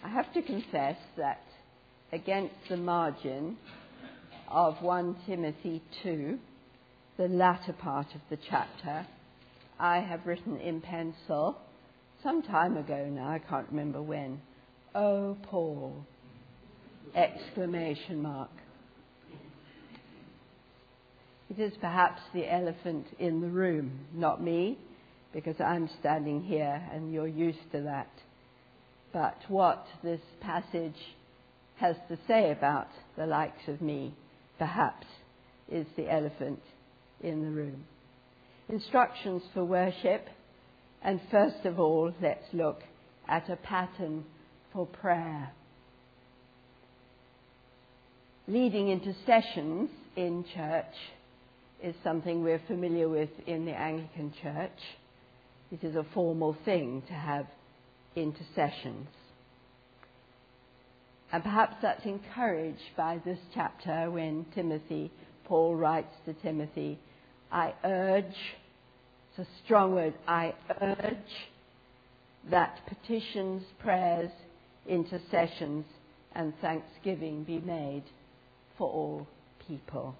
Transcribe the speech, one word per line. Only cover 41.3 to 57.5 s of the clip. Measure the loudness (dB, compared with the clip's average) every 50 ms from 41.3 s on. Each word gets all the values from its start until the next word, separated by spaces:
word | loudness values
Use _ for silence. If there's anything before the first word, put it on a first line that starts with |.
first | 6 6 6 6 4 0 -2
of | -2 2 6
all, | 6 6 6 6 4 2 0 2
let's | 2 2 2 0 -4 -6 -2
look | 2 2 2 0 -2 -10 -20 -20 -20 -20 -20 -20 -20 -2
at | 0 0 0 0 -2
a | -8
pattern | -8 -6 -2 0 0 0 0 -4 -6 -6 -4 -4 -6 -8 -10 -16 -20 -20 -20 -20 -20 -20 -12 -4
for | -4 -4
prayer. | -4 -6 -4 2 2 2 2 2 -4 -6 -6 -8 -10 -12 -16 -20 -20 -20 -20 -20 -20 -20 -20 -20 -20 -20 -20 -20 -20 -20 -20 -20 -20 -20 -20 -20 -20 -20 -20 -20 -20 -20 -20 -20 -20 -20 -20 -20 -20 -20 -20 -20 -20 -20 _ -20 -20 -20 _ _ _ -20 -20 -20 -20 _ -20 -20 -20 -20 -18 -6 0
Leading | 2 4 4 4 4 4 4 4
intercessions | 2 2 0 -4 -6 -4 4 6 6 6 6 4 -4 -4 -4 -2 -2 -2 -2 -4 -4 -10 -20 -14 -6
in | -4 -2 -2 -2 -4 -6 -8 -8
church | -6 -4 0 0 -2 -2 -4 -10 -14 -16 -16 -16 -20 -20 -20 -20 -20 -20 -20 -20 -20 -20 -20 -20 -8 -8
is | -8 -8 -4 -2
something | 0 0 0 0 0 0 2 4
we're | 2 2 2 0
familiar | -2 -4 -2 0 0 2 4 2 4
with | 4 2 0 0 -4 -10 -6
in | -4 -4 -2 -2
the | -4 -2
Anglican | -2 -2 -2 -2 -4 -6 -8 -8 -6 -6 -6 -8 -8 -8
Church. | -6 -4 -4 -6 -6 -8 -12 -18 -18 -18 -18 -20 -20 -20 -20 -20 -20 -20 -20 -20 -20 -20 -20 -16 -14 -12
It | -6 -6
is | -2 -2
a | -2 -2 -2 0
formal | 2 2 4 4 4 2 2 0 0 0
thing | 2 2 2 2 0 -4 -6 -8
to | -8 -8
have | -8 -4 -2 -2 -2 -4 -6